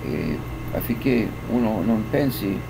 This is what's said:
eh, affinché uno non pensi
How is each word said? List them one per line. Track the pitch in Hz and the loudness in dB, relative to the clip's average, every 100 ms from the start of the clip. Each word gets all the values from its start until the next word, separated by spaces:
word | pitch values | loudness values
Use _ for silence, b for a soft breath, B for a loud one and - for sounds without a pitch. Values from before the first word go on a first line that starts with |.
eh, | - 76 80 - - - - | -4 -2 -2 -2 -4 -6 -4
affinché | - - 117 135 123 104 - - | -4 -2 0 2 2 2 -4 -2
uno | 120 117 107 | 2 2 2
non | 92 113 110 | 2 2 2
pensi | 143 143 - 101 98 - | 2 2 0 0 -2 -4